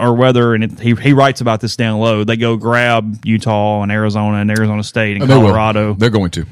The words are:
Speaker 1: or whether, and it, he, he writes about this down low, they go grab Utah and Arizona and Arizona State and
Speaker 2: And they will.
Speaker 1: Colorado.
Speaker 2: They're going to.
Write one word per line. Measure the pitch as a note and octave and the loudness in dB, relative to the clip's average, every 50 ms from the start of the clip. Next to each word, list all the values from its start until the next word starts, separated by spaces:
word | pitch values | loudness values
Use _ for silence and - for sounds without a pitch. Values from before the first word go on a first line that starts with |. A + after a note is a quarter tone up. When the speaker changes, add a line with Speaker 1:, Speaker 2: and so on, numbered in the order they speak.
Speaker 1:
or | A#2+ A#2+ A#2 | 0 0 2
whether, | A#2+ C3 C3 A#2+ A#2+ A#2+ A#2 A2+ | 4 4 4 4 4 2 2 2
and | G#2+ A2+ | 0 -2
it, | G#2+ - - | -4 -6 -4
he, | A2+ A#2+ A#2 | 0 0 0
he | G2+ - C#3+ | 2 2 2
writes | C#3+ C3+ C3+ C#3 B2+ - | 4 4 4 2 0 -2
about | A#2+ A#2 G#2+ G#2 | -2 -2 -2 -2
this | - A2 - | -4 -6 -4
down | - A#2 A2 A2 G#2+ | -4 -4 -2 -2 0
low, | A2+ A2+ A2 G#2 G#2+ | 0 0 0 0 -2
they | A2+ A2+ | -2 -2
go | A2+ A#2 A#2 A#2 | -2 -2 -2 -2
grab | G#2+ G#2+ A#2 A#2+ A#2+ B2 A#2+ A#2 A2+ G#2+ A2 G#2+ A2 - | -2 -2 0 0 2 2 2 2 0 -2 -4 -8 -6 -4
Utah | A2 A2+ A2 - A#2 G#2+ G#2 G#2 G#2+ G#2+ G#2 | -2 -2 -2 0 -2 -2 0 0 -2 -2 -2
and | G2+ G2+ | -2 -2
Arizona | G#2+ G#2+ G#2+ G#2+ G2+ G#2+ G#2 G#2+ G#2 G#2 | -2 -2 -2 -2 -2 -2 -2 -2 -2 -2
and | G#2 G#2 | 0 0
Arizona | G#2+ A2 A2 G#2+ G#2+ G#2 | 0 0 0 -2 -2 -4
State | G#2 - - A#2 A2 G#2 | -6 -4 -4 -2 -2 -2
and | G2+ G2+ | -2 -2
Speaker 2:
And | - C3 | 2 4
they | C3+ | 4
will. | B2+ A2 | 4 4
Speaker 1:
Colorado. | G2+ G#2 A2 A2 A2 G#2+ G#2+ G#2+ G#2 G#2 | 4 2 2 2 0 0 0 0 -2 0
Speaker 2:
They're | G2 A2 A#2+ | 0 0 0
going | A2 G#2+ F#2+ E2+ | 2 0 -2 -2
to. | - E2 D#2+ - | -4 -6 -10 -10